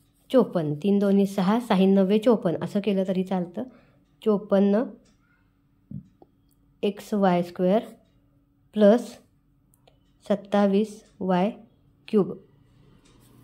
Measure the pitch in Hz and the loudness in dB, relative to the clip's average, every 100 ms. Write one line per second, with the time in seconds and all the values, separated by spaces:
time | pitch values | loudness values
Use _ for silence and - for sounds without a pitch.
0 | _ _ _ 262 214 180 151 147 202 202 | _ _ _ 0 2 -2 -4 -2 0 2
1 | 202 196 196 196 185 226 240 190 190 196 | 2 2 0 -2 -2 -2 0 2 2 2
2 | 185 214 - - 175 156 175 208 202 190 | 2 2 2 0 -2 -6 -6 -6 -2 -2
3 | 190 185 185 190 170 214 254 - _ _ | -2 -4 -4 -6 -6 -10 -14 -16 _ _
4 | _ _ 220 202 208 196 202 202 - - | _ _ -2 -2 0 0 2 0 -2 -10
5 | _ _ _ _ _ _ _ _ _ - | _ _ _ _ _ _ _ _ _ -18
6 | - _ - _ _ _ _ _ 208 196 | -18 _ -20 _ _ _ _ _ -6 -6
7 | - 214 190 175 175 - 180 214 - - | -6 0 2 2 -2 -2 0 0 -2 -12
8 | _ _ _ _ _ _ _ 214 202 240 | _ _ _ _ _ _ _ 2 4 4
9 | 208 - _ _ _ _ _ _ _ _ | 0 -14 _ _ _ _ _ _ _ _
10 | _ _ - 196 - 202 202 196 214 - | _ _ -6 -6 -2 0 2 2 -2 -6
11 | - - 190 180 202 - - _ _ _ | -20 -8 -2 0 -2 -6 -16 _ _ _
12 | - 214 160 - - _ _ _ _ _ | -2 0 0 -6 -20 _ _ _ _ _
13 | _ _ _ - | _ _ _ -20